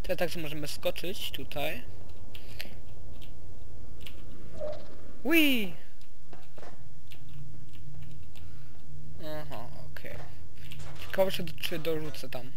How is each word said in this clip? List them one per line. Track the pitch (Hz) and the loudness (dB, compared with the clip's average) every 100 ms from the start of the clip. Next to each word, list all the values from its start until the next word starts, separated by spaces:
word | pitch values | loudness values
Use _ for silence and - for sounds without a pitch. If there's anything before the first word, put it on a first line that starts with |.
Teraz | - 180 | 0 0
tak | 170 | 0
sobie | 175 | 0
możemy | 156 151 147 | 0 0 0
skoczyć | - - - 170 - - | 0 0 0 0 0 0
tutaj. | - 131 147 147 208 - - - - - - - - - - - - - - - - - - - - - - - - - - - - - - - - - - | 0 -2 0 -2 0 0 0 0 0 0 0 0 0 0 0 0 0 0 0 0 0 0 0 0 0 0 0 0 0 0 0 0 0 -2 0 -2 0 0 0
Ui! | 247 330 294 247 190 - - - - - - - - - - - - - - - - - - - - - - - - - - - - - - - - 143 143 147 156 156 | 2 2 2 2 0 0 0 0 0 0 0 0 0 0 0 0 0 0 0 0 0 0 0 0 0 0 0 0 0 0 0 0 0 0 0 0 0 0 0 0 0 0
Aha, | 151 117 131 - - | 0 0 0 0 0
okej. | - 120 - - - - - - - - - | 0 0 0 0 0 0 0 0 0 0 0
Ciekawe, | - - 190 | 0 0 0
czy, | 190 | 0
czy | 170 147 - 170 | 0 0 0 0
dorzucę | 156 160 156 - 127 | 0 0 0 0 0
tam. | 127 120 | 0 0